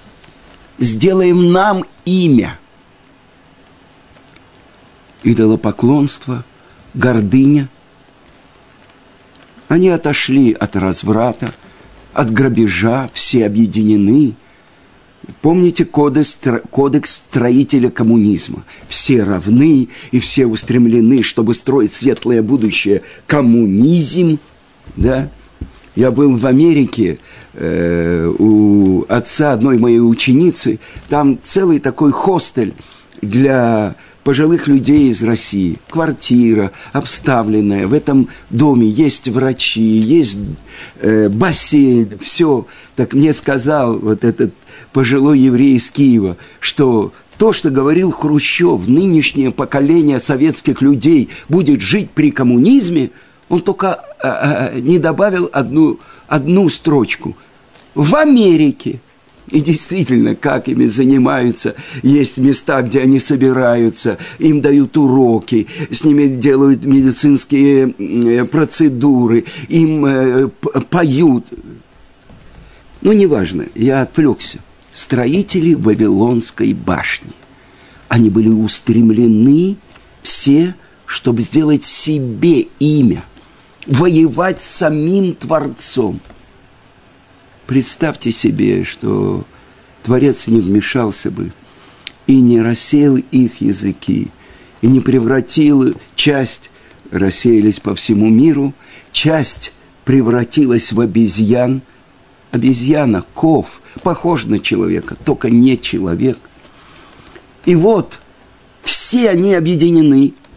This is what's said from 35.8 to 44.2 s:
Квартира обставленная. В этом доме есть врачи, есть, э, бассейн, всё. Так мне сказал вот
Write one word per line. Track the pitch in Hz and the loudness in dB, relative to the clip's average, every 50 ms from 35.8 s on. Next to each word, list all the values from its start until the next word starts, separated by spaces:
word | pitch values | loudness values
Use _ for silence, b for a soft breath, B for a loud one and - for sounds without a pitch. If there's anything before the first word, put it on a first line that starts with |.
| _ - | _ -8
Квартира | - 165 160 156 135 - - - 127 123 120 113 113 107 101 98 B B B B | -6 -4 -4 -4 -4 -6 -4 0 2 2 4 4 2 0 0 -2 B B B B
обставленная. | B - - - - - - 143 135 120 113 107 107 107 107 104 101 98 98 | B -6 -6 -6 -8 -6 -4 -2 -2 0 0 0 0 0 0 0 -2 -2 -2
В | 95 | -2
этом | 127 147 - - 139 135 123 - B B B B | -2 -2 0 0 2 2 0 0 B B B B
доме | - 120 151 147 139 120 117 | -2 0 2 2 2 2 2
есть | 107 107 120 160 143 - - - 127 | 2 2 0 0 0 -2 -4 -6 -6
врачи, | 107 131 131 131 123 - - - - 110 | -4 -2 -2 -2 -2 -4 -6 -6 -2 -2
есть, | 113 110 110 110 110 110 151 170 147 104 98 101 104 101 98 - - B B B B B B B | 0 0 2 2 2 2 2 2 0 0 -4 -8 -10 -10 -12 -14 -18 B B B B B B B
э, | - 104 110 107 107 101 | -2 0 2 2 2 0
бассейн, | 101 107 151 180 147 - - - - 147 139 131 123 120 113 101 104 98 | 0 0 -2 -2 -2 -4 -2 0 2 2 4 4 2 2 0 -2 -6 -8
всё. | - - - - 170 156 139 117 - B B B B B B | -6 -4 -2 0 0 0 0 -2 -4 B B B B B B
Так | - 127 123 | -6 -4 -2
мне | - 139 147 156 | 0 2 2 2
сказал | 143 - - - 139 131 117 143 151 147 131 117 113 101 | 0 -2 -4 -4 -4 -2 -2 -2 -2 0 0 -2 -2 -2
вот | - 107 107 98 | -2 -2 -2 -2